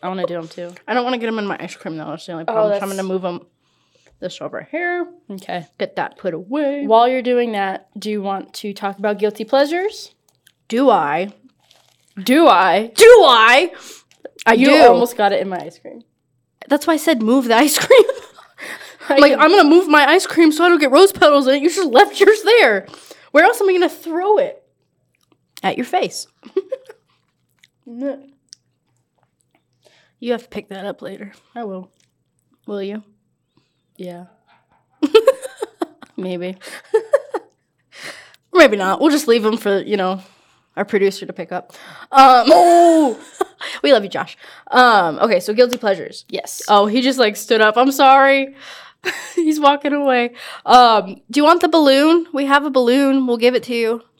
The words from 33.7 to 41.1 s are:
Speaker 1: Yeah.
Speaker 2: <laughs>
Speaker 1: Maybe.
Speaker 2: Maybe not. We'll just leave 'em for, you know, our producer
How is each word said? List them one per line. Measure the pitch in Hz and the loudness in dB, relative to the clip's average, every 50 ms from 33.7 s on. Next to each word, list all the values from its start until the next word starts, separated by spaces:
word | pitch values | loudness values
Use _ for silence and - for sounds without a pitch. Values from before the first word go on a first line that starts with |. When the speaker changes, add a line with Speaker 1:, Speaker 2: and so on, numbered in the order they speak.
| _ _ _ _ _ | _ _ _ _ _
Speaker 1:
Yeah. | _ 185 175 175 175 180 180 _ _ _ _ _ _ _ _ _ _ _ _ _ _ - | _ -18 -18 -18 -18 -20 _ _ _ _ _ _ _ _ _ _ _ _ _ _ _ -6
Speaker 2:
<laughs> | 285 - 440 453 453 523 523 - - - _ - - _ _ - - _ _ - _ _ - | 0 0 2 2 2 -4 -4 -8 -20 -16 _ -16 -16 _ _ -14 -14 _ _ -20 _ _ -14
Speaker 1:
Maybe. | 185 185 180 175 175 180 190 185 - - - - _ _ - 440 440 - - 539 - - - - _ _ _ _ _ _ _ _ _ _ _ - - - - - - _ _ _ _ _ - | -12 -10 -10 -10 -12 -12 -14 _ -20 -20 -20 -20 _ _ -6 -6 -4 -2 -4 -4 -4 -4 -14 -14 _ _ _ _ _ _ _ _ _ _ _ -20 -20 -20 -20 -20 -20 _ _ _ _ _ 2
Speaker 2:
Maybe | 370 320 254 214 202 | 4 4 4 4 0
not. | 190 185 196 - | -2 -4 -2 0
We'll | 262 320 | 0 0
just | 285 294 - - | 0 0 0 0
leave | 233 240 208 | 0 0 0
'em | 214 214 220 | -2 -4 -4
for, | - 208 196 196 | -4 -4 -4 -4
you | - - 208 202 | -4 -4 -4 -4
know, | 190 185 190 190 185 _ _ _ _ _ _ _ _ _ _ - | -4 -4 -6 -8 -10 _ _ _ _ _ _ _ _ _ _ -10
our | 202 | -8
producer | 202 - 202 190 196 | -4 -2 -2 -2 -2